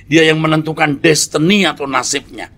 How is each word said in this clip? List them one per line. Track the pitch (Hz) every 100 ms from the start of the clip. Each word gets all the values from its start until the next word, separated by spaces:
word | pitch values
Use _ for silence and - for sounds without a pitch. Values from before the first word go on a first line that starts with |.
| -
Dia | 151
yang | 160 156
menentukan | 156 156 156 160 151 143
destiny | 165 147 - 151 160 208 170
atau | 147
nasibnya. | 139 131 - 139 117 113 87